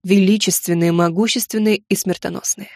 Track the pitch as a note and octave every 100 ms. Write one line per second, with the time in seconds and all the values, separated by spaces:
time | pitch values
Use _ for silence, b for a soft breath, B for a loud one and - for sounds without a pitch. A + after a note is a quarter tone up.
0 | F3+ G3 F#3+ G#3+ F#3 - - E3+ E3+ E3+
1 | E3+ E3+ A3+ A#3+ - A3 G#3+ G#3+ _ F#3+
2 | F#3+ F3 - F3 - - G3+